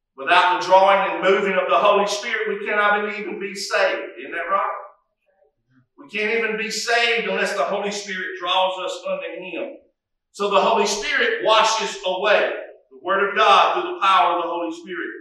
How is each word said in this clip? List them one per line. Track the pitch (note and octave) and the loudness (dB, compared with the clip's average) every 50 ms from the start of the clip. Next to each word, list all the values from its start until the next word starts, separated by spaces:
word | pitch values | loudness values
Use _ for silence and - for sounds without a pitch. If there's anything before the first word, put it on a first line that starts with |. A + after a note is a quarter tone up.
| _ _ _ | _ _ _
Without | C3 C3+ D#3 F3 F3+ F3 F3 F3 F3 | -8 0 4 4 4 6 4 2 0
the | F3 | 2
drawing | F3+ F#3 F#3+ F#3+ G3 G3 F#3+ F#3+ F3+ F3 | 4 6 6 8 6 6 4 2 0 -2
and | F3 F#3 | 0 2
moving | F#3 G3 G3+ G3+ G3 F#3 | 2 2 4 2 2 0
of | F#3 F3 F3 | 0 0 2
the | F3+ | 2
Holy | E3+ G3+ G#3 G3+ G3+ G3+ | 4 4 4 4 4 2
Spirit, | G3+ - - - A#3+ A3 G#3+ G#3+ G#3 | 0 -2 -4 -4 -4 -4 -4 -2 -4
we | G3+ G3+ - | -4 -4 -4
cannot | A3 G#3 G#3 G#3 G#3 G#3 G#3 G#3 G#3 G3+ G#3 | -2 0 0 2 2 2 0 0 -4 -6 -8
even | - - - - | -8 -8 -8 -8
be | G3 G3 - | -8 -8 -8
saved. | - - - - - - F#3 - - - - - - | -10 -6 -4 0 0 0 0 0 -4 -6 -10 -12 -14
Isn't | - - - | -14 -10 -10
that | E3+ E3+ - | -8 -4 -2
right? | G3 G3 - - - - - - - _ _ _ _ _ _ _ _ _ _ _ _ _ _ _ _ _ _ _ _ - | -2 -2 -2 -4 -6 -8 -12 -16 -20 _ _ _ _ _ _ _ _ _ _ _ _ _ _ _ _ _ _ _ _ -20
We | C#3+ C#3+ | -20 -12
can't | G3+ G#3 G#3+ G#3+ A3+ A3+ | -6 -4 -4 -2 0 0
even | A3+ G#3+ G#3 | -2 -2 -2
be | A3 G#3+ G#3+ | -4 -6 -6
saved | - - - A#3 A#3 A#3 A#3 A#3 A3+ - G3 F#3+ | -6 -6 -2 0 0 2 2 2 0 -2 -2 -2
unless | F#3+ F#3+ G3 - - | -4 -2 -2 -2 -2
the | F#3+ F3+ | -2 -2
Holy | E3+ F#3+ G#3 G3+ G3+ | -2 -2 -2 -4 -4
Spirit | G3+ - - G3+ G3 F#3 F#3 F#3 - - | -6 -6 -8 -8 -8 -8 -8 -8 -8 -8
draws | F3 F3+ F#3 F#3+ F#3 F#3 F3+ F#3 F#3 | -4 -2 0 2 2 0 0 -4 -6
us | E3 - - - | -8 -8 -8 -6
unto | G3 F#3+ - E3+ E3 D#3+ F3 F#3 | -6 -6 -6 -6 -8 -10 -10 -12
Him. | F#3 E3+ D3+ - - - - _ _ _ _ _ _ _ _ _ _ _ | -10 -10 -8 -10 -10 -12 -16 _ _ _ _ _ _ _ _ _ _ _
So | - G3+ G3+ | -6 -2 0
the | G3 F#3+ | 2 2
Holy | - E3+ - G3+ G#3 | 4 4 2 2 2
Spirit | G#3 - - - D4 D4 B3 A#3+ A#3 A3+ A#3 - | 0 -2 -4 -4 -2 0 0 0 0 0 0 2
washes | G#3+ A3 A3 A3 A3 - - G3+ - - - - | 4 4 4 4 4 2 0 -2 -4 -6 -6 -4
away. | F#3 F#3 F#3 G3 G#3+ G3+ - - - - - - - - - _ _ | -4 -4 0 2 4 4 4 2 0 -4 -6 -10 -14 -18 -20 _ _
The | - - - | -20 -12 -4
Word | F3 F#3+ G3 G3 G3 | -2 0 0 0 0
of | F#3 | 2
God, | G#3 A3 G3+ G3 E3 - - - | 2 4 6 6 6 6 4 0
through | F3+ F3 F3+ F3+ | -2 -4 -4 -4
the | - | 0
power | - F#3+ F#3+ F3+ F3 F3 E3+ | 2 4 4 4 4 4 2
of | F3 E3+ | 0 -2
the | E3+ | -4
Holy | F3 E3+ E3 D#3+ E3 | -4 -4 -6 -6 -8
Spirit, | - - F#3+ F3+ E3+ D#3+ - - - | -10 -12 -12 -10 -10 -10 -10 -12 -14